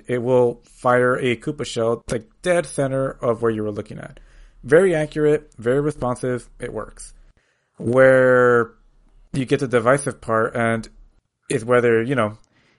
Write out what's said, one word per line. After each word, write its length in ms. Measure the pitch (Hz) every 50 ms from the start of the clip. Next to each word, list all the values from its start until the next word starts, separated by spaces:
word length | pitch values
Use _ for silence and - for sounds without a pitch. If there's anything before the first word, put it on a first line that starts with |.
| -
it 120 | - 123 123 117
will 380 | 127 127 123 123 120 - - _
fire 520 | _ _ - - 123 123 123 127 123 127 -
a 160 | 135 123 117
Koopa 300 | 117 - 156 147 - 120
shell, 380 | - - 120 113 117 117 - - -
like, 180 | 131 110 - _ _ _
dead 240 | - 185 175 175 156
center 460 | 143 - - 139 131 135 135 135 135
of 300 | - - - 123 113 110 117
where 80 | 117
you 100 | 110 107
were 100 | 107 104
looking 280 | 104 104 104 - - -
at. 200 | - - - - - _ _ - - - _ - -
Very 320 | 120 147 170 196 185 165
accurate, 580 | 156 151 147 - 156 151 151 151 147 - - _
very 240 | - 107 120 131 143
responsive. 680 | 147 151 147 - 131 123 123 - - 127 123 120 - - - -
It 140 | 127 120 -
works. 400 | 107 - - - - - - - - - _ _ _ _ _ _ _ _ _ _
Where 960 | - 117 113 123 131 131 131 131 131 127 127 127 123 123 123 120 120 113 - - _ _ _ _ _ _ _ _ _ _ _ -
you 120 | 143 123
get 140 | - 143 135
the 80 | 143
divisive 520 | 117 123 120 110 123 139 143 143 135 110 -
part, 360 | - - 113 110 113 - -
and 320 | 120 117 113 113 113 110 - - - - _ _ _ _ _ _ _ _ -
is 140 | 151 120 113
whether, 380 | 120 123 120 117 120 113 113
you 140 | 117 127 143
know, 220 | 123 107 104 107 - _ _ _ _ _ _ _